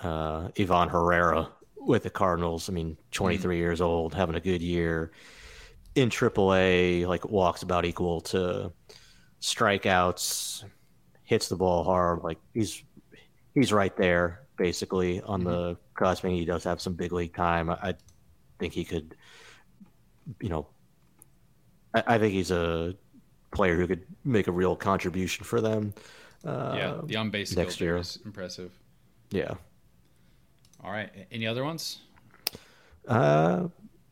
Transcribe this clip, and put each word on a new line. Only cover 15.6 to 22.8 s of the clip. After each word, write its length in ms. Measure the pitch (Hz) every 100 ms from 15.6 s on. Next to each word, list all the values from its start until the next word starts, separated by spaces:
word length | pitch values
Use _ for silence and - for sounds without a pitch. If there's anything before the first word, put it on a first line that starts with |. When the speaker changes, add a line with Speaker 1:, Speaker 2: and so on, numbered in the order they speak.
| 87 87 -
Speaker 1:
cusp, 300 | - 95 87
and 80 | 92
he 120 | 90
does 200 | 82 85
have 160 | 90 85
some 140 | 95
big 180 | 87 87
league 220 | 87 85
time. 360 | - 87 85 82
I, 40 |
I 200 | 85 95 87 - _ _ _ _ _
think 140 | 87
he 120 | 90
could, 320 | 82 85 78 - - - - - _ _ - _ _ _ - 110
you 80 | 107
know, 180 | 80 - _ _ _ _ _ - _ _ _ _ _ _
I, 80 | 113 127
I 120 | 117
think 140 | 107
he's 180 | 95 90
a 440 | 87 85 82